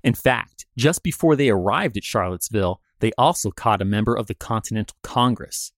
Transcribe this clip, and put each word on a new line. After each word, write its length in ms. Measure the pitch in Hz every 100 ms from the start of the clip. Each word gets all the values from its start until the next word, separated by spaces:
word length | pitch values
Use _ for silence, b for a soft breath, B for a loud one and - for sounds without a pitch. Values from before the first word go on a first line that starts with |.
In 120 | 180
fact, 520 | - 131 123 - - - -
just 280 | 139 175
before 320 | 170 - 165 143
they 120 | 139
arrived 480 | 98 95 139 190 101
at 60 |
Charlottesville, 760 | - 113 90 90 - 107 92 92 _ _
they 140 | 110 -
also 360 | 139 175 104
caught 280 | - 117 104
a 40 |
member 320 | 98 104 110 113
of 100 | 110
the 80 |
Continental 640 | 98 - 113 - 110 107 _
Congress. 720 | - 123 123 113 - - -